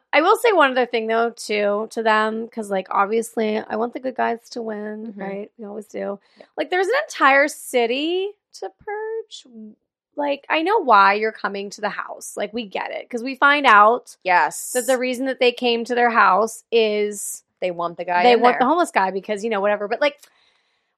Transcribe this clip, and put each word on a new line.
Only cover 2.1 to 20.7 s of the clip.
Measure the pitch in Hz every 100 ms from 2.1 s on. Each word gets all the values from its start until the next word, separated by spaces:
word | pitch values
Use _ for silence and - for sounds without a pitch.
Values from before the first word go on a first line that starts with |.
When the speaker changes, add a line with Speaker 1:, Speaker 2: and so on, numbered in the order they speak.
| 214 220 220 226
Speaker 1:
'cause, | 233 202
like, | 190 190
obviously, | 196 196 226 220 - 214 214
I | - 220
want | 240
the | 277
good | 254 240
guys | 233 233 -
to | 254
win, | 220 208 214 214 226
Speaker 2:
Mm-hmm. | 202
Speaker 1:
right? | 196 196 208 -
We | 202
always | 214 208
do. | 202 196 202 _ _
Speaker 2:
Yeah. | - -
Speaker 1:
Like, | 302
there's | 370 381
an | 539 622
entire | - 285 277 285
city | - - 247 233 262 311 359 392 403 _
to | - 381 -
purge. | 427 415 440 453 427 - 254 226 214 - _ _ _ -
Like, | 285 285 -
I | 311
know | 330 440
why | 269 208 196
you're | 208 220
coming | 220 196 196 202
to | 208
the | 208
house. | - - - - -
Like, | 208
we | 220 208
get | 208 -
it. | - -
'Cause | 240
we | 254 269
find | 285 285 269
out | 208 214 240 - -
Speaker 2:
Yes. | 180 175 151 - -
Speaker 1:
that | 247 233
the | 254
reason | 254 247 269
that | 254
they | 247
came | 240 247 233
to | 233
their | 240 240
house | 226 196 190 220 - _
is | 226 220 208 208 208 - - _ _
Speaker 2:
They | 185
want | 170 170 165
the |
guy | 180 175
Speaker 1:
they | 240
Speaker 2:
in | 240
Speaker 1:
want | 247
Speaker 2:
there. | -
Speaker 1:
the | 247
homeless | 339 330
guy | 214 190
because, | 190 185 208
you | 226
know, | 202
whatever. | 202 208 208
But, | -
like, | 294 285 _ _ _ _ _